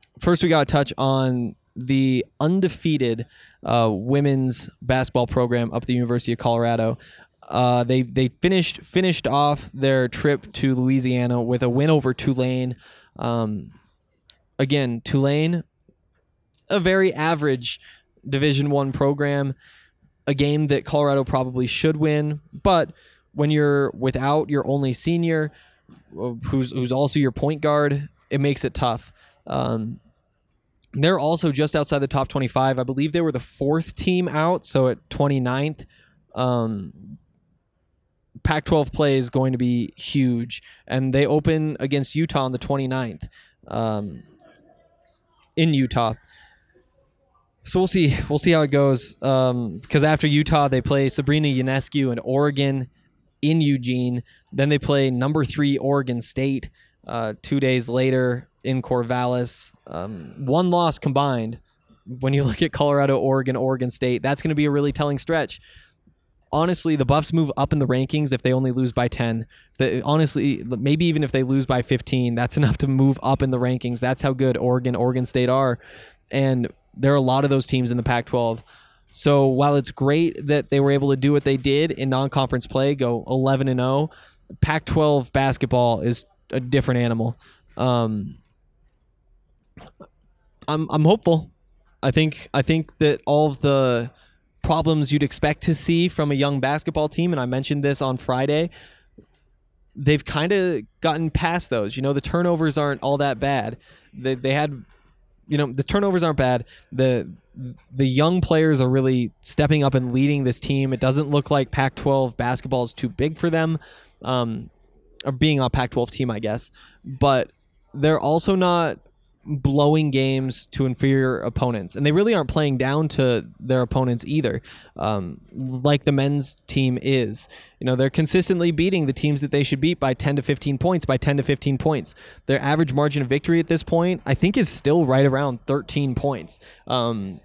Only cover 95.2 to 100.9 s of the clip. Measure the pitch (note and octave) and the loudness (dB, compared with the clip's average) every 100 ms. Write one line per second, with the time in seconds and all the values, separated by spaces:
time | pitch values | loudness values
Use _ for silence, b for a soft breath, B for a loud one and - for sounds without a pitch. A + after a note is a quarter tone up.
95.2 | C#3+ - D3 D#3 - D#3 - E3+ F3 - | 0 0 -2 -2 -2 0 0 2 0 0
96.2 | D3 C#3 C#3+ C#3 C3 D3 - D#3 D3+ - | -2 0 0 0 0 -2 -2 -2 -2 0
97.2 | F3 D3+ B2 B2+ C3 D3 C#3 C#3 C3+ B2+ | -2 0 -2 -2 -2 -2 0 0 -2 -2
98.2 | - B2+ C#3 D3+ E3+ B B B B - | -2 -2 0 0 -2 B B B B -20
99.2 | - _ _ _ _ _ _ - C#3 D3 | -20 _ _ _ _ _ _ -4 0 0
100.2 | - D3 E3 G3+ F#3 C#3+ G#2+ | 0 -4 0 0 0 -2 -8